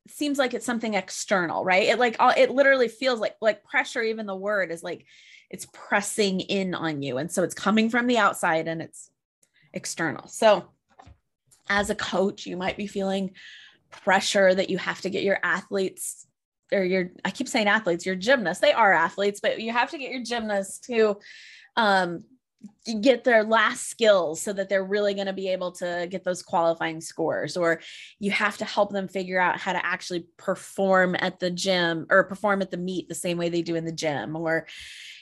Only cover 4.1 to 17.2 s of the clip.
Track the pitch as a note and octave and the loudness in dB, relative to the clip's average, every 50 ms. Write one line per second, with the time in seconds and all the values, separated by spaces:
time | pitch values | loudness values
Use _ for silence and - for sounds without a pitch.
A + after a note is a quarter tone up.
4.1 | A3 A3 A3 G3+ F#3+ F#3+ F#3+ G3+ G#3+ G3+ F#3 D#3+ E3 E3+ - F3 E3 C#3+ - _ | -4 -4 -6 -8 -8 -6 -4 -2 0 0 -2 -2 -6 -8 -8 -10 -10 -10 -12 _
5.1 | - - - - - - _ _ - F#3 - - _ - - - - G3+ G3+ - | -20 -20 -20 -20 -20 -20 _ _ -16 -16 -16 -16 _ -20 -6 0 0 0 0 0
6.1 | - - G#3+ G3 F#3+ F#3+ - - G3+ G3 F#3+ F#3 F3 - D3+ D#3+ D#3 C#3+ C#3 C#3 | 0 0 0 0 0 -2 -4 -2 -2 -2 -2 -2 -4 -2 -2 -4 -4 -4 -6 -4
7.1 | A#2+ B2+ D3+ E3+ - - F3+ E3 - - - G3+ G#3 A3 A3 A3+ A#3 B3 A#3+ B3 | -4 -4 -6 -4 -2 -2 -2 -2 -2 -2 0 2 2 4 2 2 0 0 0 2
8.1 | B3 A3+ G3+ F#3+ - - - F3+ D#3+ E3 D#3+ D#3+ E3 E3 D#3 - - - - _ | 2 4 4 2 2 2 0 0 0 0 -2 -4 -6 -8 -10 -12 -14 -20 -20 _
9.1 | _ _ _ _ _ _ _ _ _ _ _ _ - F#3 - - - - E3+ D#3 | _ _ _ _ _ _ _ _ _ _ _ _ -14 -12 -10 -10 -6 -4 -4 -4
10.1 | B2 - - - - - A#3 A3 G#3 F3+ - - _ _ _ _ _ _ - - | -4 -6 -10 -14 -6 2 6 6 6 4 2 -6 _ _ _ _ _ _ -20 -20
11.1 | - _ _ _ _ _ _ _ _ _ _ - G3+ G3+ G3+ G#3 G#3 G#3 - - | -20 _ _ _ _ _ _ _ _ _ _ -2 -2 0 0 0 -4 -4 -4 -4
12.1 | - G#3+ G3 G3+ - - - G3 F3+ F3+ F#3 F#3+ - - G#3 G3 - G3+ F#3+ F#3+ | 0 0 0 0 -2 -6 -10 -10 -8 -6 -4 -6 -4 -4 -8 -8 -6 -4 -4 -2
13.1 | F#3+ G3 F#3+ F#3 - - - - - - - - _ _ _ _ - - - G3+ | -2 -2 -4 -4 -8 -12 -20 -20 -20 -20 -20 -20 _ _ _ _ -20 -6 2 4
14.1 | F#3 G3 - - - G3+ G3 F#3 F#3 F#3+ F#3 - F#3 F3+ - - F3 - - F#3+ | 4 4 4 2 2 4 6 6 6 4 2 0 -2 -4 -4 -6 -8 -6 -6 -4
15.1 | G3 - - G3 F#3+ - - F3 E3 F#3 - - G3+ G3 F#3+ F#3 - - - - | -4 -2 0 0 0 0 0 -2 -2 -2 -4 -4 -4 -2 -2 -2 -4 -8 -12 -12
16.1 | - - - _ _ _ _ _ _ _ _ _ F#3+ G3+ F#3 F3+ F#3 F#3+ F3+ F3+ | -12 -14 -18 _ _ _ _ _ _ _ _ _ 0 0 2 2 2 0 0 -2
17.1 | - - | -6 -4